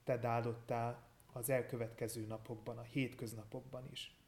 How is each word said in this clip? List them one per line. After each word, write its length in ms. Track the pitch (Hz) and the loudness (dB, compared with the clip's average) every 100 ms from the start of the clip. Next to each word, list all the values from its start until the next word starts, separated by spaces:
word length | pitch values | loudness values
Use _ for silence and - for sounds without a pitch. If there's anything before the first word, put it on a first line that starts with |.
tedd 220 | - 117 117 | 2 4 6
áldottá 800 | 117 120 117 - 120 117 120 - - - | 4 4 -2 0 2 2 0 -10 -20 -12
az 160 | 127 120 | -6 4
elkövetkező 800 | 131 120 120 117 113 113 117 107 | 4 4 -2 -2 0 -2 -2 -4
napokban, 520 | 110 113 110 - 117 | -4 -6 -6 -6 -6
a 40 | |
hétköznapokban 1040 | 120 143 123 - 117 110 104 131 131 127 131 | -2 2 2 0 -6 -6 -8 -10 -8 -8 -8
is 260 | - - - | -8 -10 -14